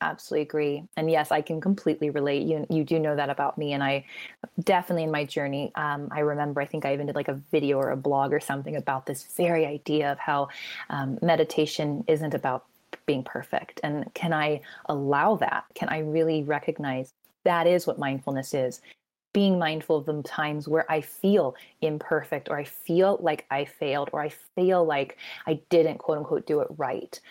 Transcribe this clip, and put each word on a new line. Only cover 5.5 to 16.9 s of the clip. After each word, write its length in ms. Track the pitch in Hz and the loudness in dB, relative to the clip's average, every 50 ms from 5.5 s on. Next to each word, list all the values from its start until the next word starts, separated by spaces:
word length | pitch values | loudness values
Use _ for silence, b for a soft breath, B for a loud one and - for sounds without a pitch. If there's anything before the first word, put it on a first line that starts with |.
| 139 139 143 - - | -2 -4 -4 -4 -4
um, 320 | - 151 147 143 143 143 143 | -4 -4 -2 -2 -4 -6 -6
I 100 | - 151 | -2 0
remember, 400 | 151 151 147 147 147 147 143 143 | 0 0 0 0 -2 -2 -2 -2
I 40 | 139 | -4
think 180 | 143 - 156 147 | -4 -4 -4 -2
I 100 | 139 139 | -2 -2
even 120 | 139 147 | -2 -2
did, 100 | 143 143 | -2 -4
like, 120 | 147 143 - | -2 -2 -2
a 120 | 139 135 139 - | -4 -6 -4 0
video 260 | - 160 143 139 143 135 | 0 2 4 4 2 2
or 140 | 135 127 | 2 0
a 60 | 135 135 | 0 0
blog 360 | 131 143 143 139 135 139 143 | 0 2 2 2 2 2 2
or 60 | 143 | 0
something 360 | - - 139 139 139 139 151 | 0 -2 -4 -6 -6 -6 -6
about 300 | 147 135 - 135 131 - | -4 -2 -2 -2 -2 -4
this 180 | - 143 135 - - - - | -6 -8 -8 -10 -8 -4 0
very 300 | 180 175 170 165 160 143 | 2 2 4 2 2 0
idea 440 | 147 151 - - 151 151 147 143 | -2 -4 -2 0 0 2 2 0
of 60 | 139 139 | -2 -2
how, 300 | - - 151 143 143 135 B B B B B B B B | -2 -2 0 0 0 -2 B B B B B B B B
um, 300 | - 143 139 135 135 - | -6 -4 -4 -4 -4 0
meditation 840 | - 170 165 151 156 151 - - 156 151 - - 156 147 147 147 - - | 2 4 4 4 4 2 2 0 0 0 0 -2 -2 -2 -2 -2 0 2
isn't 260 | 160 151 160 151 143 | 2 2 2 0 -2
about 320 | 139 - 143 127 131 - _ _ _ _ _ - - _ | -2 -2 -2 -2 -2 -6 _ _ _ _ _ -20 -6 _
being 180 | - 147 135 113 | -2 -2 -2 -2
perfect. 560 | - - 135 - - - - - - - - - | -4 -8 -8 -6 -4 -4 -4 -4 -6 -8 -6 -4
And 280 | 156 147 151 - - - | -4 -4 -4 -6 -8 -6
can 180 | - - 175 165 | -4 -2 0 0
I 280 | 151 147 151 151 147 B B B B B - | 0 2 0 0 -2 B B B B B -6
allow 480 | 151 143 139 139 143 139 151 196 220 | -4 -2 0 2 2 4 4 4 2
that? 300 | 175 - - - - - - - | 2 0 0 -2 -2 -6 -8 -8
Can 140 | - - - | -6 -4 -2
I 100 | - 160 | -2 -2
really 420 | 156 151 151 160 165 165 160 156 | -2 0 2 2 2 4 2 0
recognize 720 | 143 143 151 143 - - 151 - 151 139 | 0 0 -2 -2 -2 -4 -4 -4 -4 -4